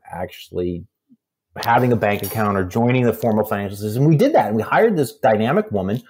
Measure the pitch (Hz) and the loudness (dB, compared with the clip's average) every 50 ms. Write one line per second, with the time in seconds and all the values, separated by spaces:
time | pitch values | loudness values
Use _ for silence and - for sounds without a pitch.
0 | _ - 82 82 92 90 - - - - 90 90 90 90 90 87 90 - _ _ | _ -14 -12 -10 -10 -10 -12 -16 -18 -12 -8 -6 -6 -4 -6 -8 -10 -14 _ _
1 | _ _ _ _ _ _ _ _ _ _ - - - 117 117 123 127 123 120 107 | _ _ _ _ _ _ _ _ _ _ -14 -6 -2 0 2 2 2 2 2 2
2 | 110 104 104 98 - 98 - 113 107 104 101 98 95 92 - 117 117 120 127 127 | 0 0 -2 -2 -4 -6 -4 -2 -2 0 0 0 -2 -2 -2 0 0 2 2 2
3 | 123 117 - - - 120 110 110 104 - 110 101 101 98 101 101 104 107 107 123 | 2 0 0 0 0 0 0 0 0 0 -2 -4 -6 -6 -8 -8 -8 -6 -2 0
4 | 139 156 165 147 220 285 320 311 - 104 107 113 104 - 139 160 208 233 214 160 | 2 4 4 4 4 4 4 2 2 0 0 -2 -2 0 2 2 4 4 2 0
5 | 139 - - - - 123 110 104 110 117 143 208 208 - 110 101 92 95 104 117 | -2 -2 -2 -2 0 2 2 2 2 0 0 0 -2 -2 -4 -4 -2 -2 -4 -4
6 | - | -6